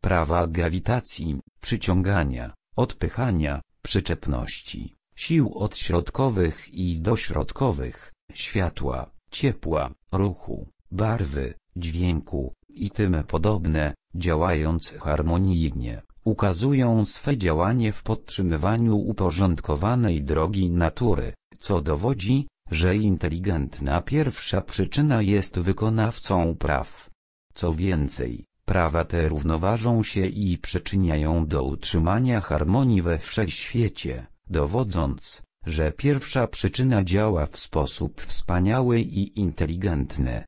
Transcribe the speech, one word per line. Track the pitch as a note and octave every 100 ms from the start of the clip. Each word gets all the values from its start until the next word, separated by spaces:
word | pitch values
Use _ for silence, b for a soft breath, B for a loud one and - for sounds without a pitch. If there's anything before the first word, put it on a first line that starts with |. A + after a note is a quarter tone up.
Prawa | G2+ F2+ D#2 E2+ E2+
grawitacji, | D#2+ E2+ F2+ - B2 - - D#2+ C#2 - _
przyciągania, | - A2 - F#2 F#2 G2 C#2+ B1+ A#1 - _ -
odpychania, | A#2+ - D2+ - B2+ F2+ D2+ C#2 - _
przyczepności, | - G2 D2+ D#2+ - B1+ - - - - - _ _ -
sił | - D#3+ A#2
odśrodkowych | - G#2 - - F2 - - C3 G#2 E2+ - -
i | - F2+ E2
dośrodkowych, | E2 A2+ - - C#2+ - C3+ D2 B1+ - - - _
światła, | - - G#2 F2 - C#2 B1+ B1+ - _
ciepła, | - C#3 - D#2+ D#2 C2 - _
ruchu, | F#2 G2 F2+ - G#1+ - _ _
barwy, | F2+ A2 A2+ D#2+ C#2+ B1+ - _ -
dźwięku | E2 E2 F2+ D#2+ - D2 B1+ - _
i | - G2+
tym | - G2+ E2+ D2
podobne, | E2 G2 G#2 D#2+ D#2 D2+ C#2+ _
działając | F2+ F2+ D#2 F2 E2 D#2 E2 -
harmonijnie, | - - D2 D#2 E2+ F#2+ F2 D#2+ C2+ A#1+ A1+ - -
ukazują | - G#2 G#2 E2+ C3 C#3 B2 A2+
swe | G#2 - - C#3
działanie | F2+ D#2 F#2 B2+ A2+
w | -
podtrzymywaniu | - A2 - - F#2 D#2+ F2 A2+ A#2 G#2
uporządkowanej | - G#2 F#2 E2 G2 D#2+ - D2 F#2+ B2 A2+ E2
drogi | C#2 D#2 E2 G2+ F2+
natury, | F2 E2 - A#2+ E2 B1 - _ -
co | - F#2+
dowodzi, | D2+ D2 G#2+ C3 F#2+ C3+ C#3 _ -
że | D#2+ F2+ G2+
inteligentna | G#2+ F2+ D#2+ E2 F#2 D#2+ C#2 - C2+ D#2+
pierwsza | - C#3+ D3 - - F#2+
przyczyna | - - F#2+ - D3+ A#2+
jest | G2 G2+ F#2+ F2+
wykonawcą | F2 F#2+ A2 A2+ A2 - - F#2+ E2+
praw. | E2 D#2+ C#2+ - - - - _ _ _
Co | - F2
więcej, | D#2+ F#2+ E2+ C#2 - A#1+ A#1+ - _
prawa | - F2+ E2 D#2+
te | E2 F2 D#2
równoważą | D2+ D#2 D#2+ F#2 A2+ A2+ A#2
się | G#2+ G2+ F#2+
i | G2+ G2+ F2
przyczyniają | - F2+ - G2 F2+ D#2 D#2 E2 D#2
do | D#2
utrzymania | C2 C#2+ - E2+ D#2+ G2+ B2+ A#2
harmonii | F2+ D2+ D2+ A2 C3 G#2
we | F2 D#2+
wszechświecie, | - - G2 - - A#2 A2 - - B1+ - - -
dowodząc, | F2 C#2+ G#2+ A#2 E2+ C#2+ C2+ - - - _ -
że | D#2 D#2
pierwsza | - C#3 C#3 - C3 A#2
przyczyna | - - - C3 A2+
działa | F2+ G2 A2 F2+ D2
w | -
sposób | - D#2+ C2+ - D2+ -
wspaniały | - - - F2+ F#2+ B2 B2+ A#2
i | - F#2+ G2 -
inteligentny. | F#2 D#2 D#2 E2+ F#2+ D2+ C2+ - B1 A#1